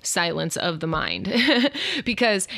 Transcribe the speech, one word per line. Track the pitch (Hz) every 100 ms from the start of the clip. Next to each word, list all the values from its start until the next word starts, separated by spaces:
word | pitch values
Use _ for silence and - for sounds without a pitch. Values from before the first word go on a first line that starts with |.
silence | - 185 170 160 165 -
of | 175 160
the | 160
mind | 156 82 87 190 240 262 240 269 277 -
<laughs> | 302
because | 240 226 233 202 -